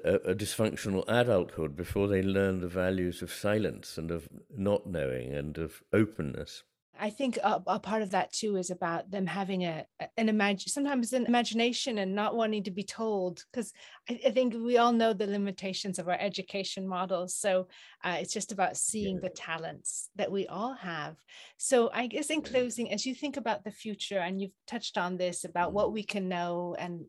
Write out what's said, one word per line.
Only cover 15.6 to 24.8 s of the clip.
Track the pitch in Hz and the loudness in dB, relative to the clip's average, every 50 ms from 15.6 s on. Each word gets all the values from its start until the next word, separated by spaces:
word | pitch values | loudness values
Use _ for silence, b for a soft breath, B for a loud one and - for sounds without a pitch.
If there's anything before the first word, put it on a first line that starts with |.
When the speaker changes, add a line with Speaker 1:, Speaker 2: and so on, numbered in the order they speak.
| - 190 185 - - 202 185 - | -4 -4 -4 -4 -4 -4 -4 -2
Speaker 2:
of | 170 | 0
our | 175 180 - | 0 0 2
education | - 202 - - 185 - - 196 190 - - 196 190 | 0 0 -2 -4 -6 -6 -4 -4 -4 -4 -6 -6 -4
models. | 190 185 180 185 185 190 170 180 180 - | -4 -2 -2 -2 0 -2 -2 -2 -2 -4
So, | - - 208 185 185 185 - B B B B B B - | 0 2 4 4 4 2 0 B B B B B B -4
uh, | 180 175 151 | -2 -2 -2
it's | 180 - - | -2 -2 -4
just | 220 202 - 220 | -4 -4 -4 0
about | 190 185 - - | 2 2 2 2
seeing | - - - - 214 208 196 190 | 0 -2 -2 0 0 0 0 -2
Speaker 1:
Yeah. | 180 - | -2 -4
Speaker 2:
the | 180 180 | -6 -6
talents | - - - 160 165 165 165 151 - - - - - - - - | -8 -8 -6 -6 -4 -6 -8 -10 -8 -10 -8 -8 -8 -8 -8 -4
that | 202 196 - | -2 -2 0
we | 185 196 185 | 0 -2 -2
all | - - 185 220 254 269 | -2 -4 -4 -4 -4 -6
have. | 247 185 180 165 156 147 151 160 - _ B B B B B B | -6 -8 -6 -6 -6 -6 -8 -10 -14 _ B B B B B B
So | B - - 277 240 233 - - | B 0 4 6 6 6 4 2
I | 214 247 240 | -2 -4 -2
guess | 220 - 285 - | -2 -4 -2 -2
in | 311 311 | -2 -2
Speaker 1:
Yeah. | - - | -2 0
Speaker 2:
closing, | - 254 247 240 214 240 233 - 208 | 0 0 0 0 -2 -4 -4 -2 -2
as | 202 - | -2 -2
you | 262 254 | -4 -4
think | - 294 285 269 277 | -4 -6 -6 -4 -4
about | 226 240 214 - - | -2 -2 -2 -2 -4
the | 214 202 | -10 -12
future, | - - 220 202 196 - - 202 196 | -10 -8 -8 -8 -6 -6 -2 -2 0
and | 170 175 190 190 | 0 0 -2 -2
you've | 202 190 - _ _ | -4 -6 -8 _ _
touched | - 240 233 | -10 -8 -8